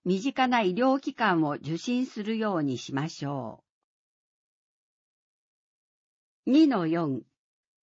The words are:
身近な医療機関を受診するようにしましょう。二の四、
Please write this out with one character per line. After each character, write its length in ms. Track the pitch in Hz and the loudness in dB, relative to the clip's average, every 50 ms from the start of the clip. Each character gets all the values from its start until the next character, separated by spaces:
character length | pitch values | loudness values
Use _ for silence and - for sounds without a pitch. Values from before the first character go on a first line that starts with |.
| _ | _
身 160 | 180 190 190 | -2 0 0
近 260 | 220 277 - - 262 | 0 -4 0 0 0
な 140 | 247 247 233 | 2 2 2
医 140 | 214 180 180 | 2 0 0
療 240 | 214 254 262 269 277 | 2 2 2 2 2
機 140 | - 302 269 | -2 -6 -4
関 300 | - 233 202 175 165 156 | 0 0 2 4 2 2
を 100 | 147 147 | 0 -2
受 240 | - - 143 165 | -4 -4 -6 -6
診 280 | 165 - 247 247 247 254 | -4 -2 -2 -2 -2 -2
す 180 | 254 - 220 202 | -4 -6 -8 -6
る 140 | 214 226 | -4 -4
よ 200 | 220 220 208 190 | -2 -2 -2 0
う 60 | 165 147 | 0 0
に 140 | 139 127 | -2 -2
し 160 | 117 - - 135 | -4 -6 -6 -4
ま 160 | 135 151 160 | -4 -4 -4
し 160 | - - 147 | -6 -8 -6
ょ 380 | 139 143 135 120 110 - - _ _ _ _ _ _ _ _ _ _ _ _ _ _ _ _ _ _ _ _ _ _ _ _ _ _ _ _ _ _ _ _ _ _ _ _ _ _ _ _ _ _ _ _ _ _ _ _ _ _ _ _ _ _ _ _ _ | -6 -6 -6 -8 -10 -12 -16 _ _ _ _ _ _ _ _ _ _ _ _ _ _ _ _ _ _ _ _ _ _ _ _ _ _ _ _ _ _ _ _ _ _ _ _ _ _ _ _ _ _ _ _ _ _ _ _ _ _ _ _ _ _ _ _ _
う。 60 | 226 | 4
二 160 | 254 311 320 | 6 6 6
の 200 | 285 247 190 165 | 6 4 2 0
四、 360 | 160 165 170 165 143 131 113 - - _ _ _ _ _ _ _ _ _ _ | 0 0 0 0 -2 -2 -4 -6 -12 _ _ _ _ _ _ _ _ _ _